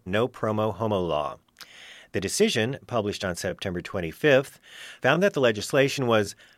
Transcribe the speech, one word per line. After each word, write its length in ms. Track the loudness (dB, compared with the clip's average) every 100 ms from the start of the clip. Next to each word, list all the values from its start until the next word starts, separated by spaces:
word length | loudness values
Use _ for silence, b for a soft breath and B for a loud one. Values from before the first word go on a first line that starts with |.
no 220 | -2 0 0
promo 480 | -2 -2 0 -2
homo 260 | -2 -2 0
law. 380 | 0 0 -2 -8 _ -20 B B B B B
The 80 | -6
decision, 580 | -2 2 2 2 -2 -4 -6
published 360 | -4 -2 -2
on 140 | -4 -4
September 440 | -6 -6 -6 -6
twenty-fifth, 800 | -6 -6 -6 0 4 4 2 -10 B B B B
found 200 | 0 2
that 120 | 2
the 60 | 4
legislation 640 | 2 2 0 2 2 0 2
was 280 | 2 0 -6 b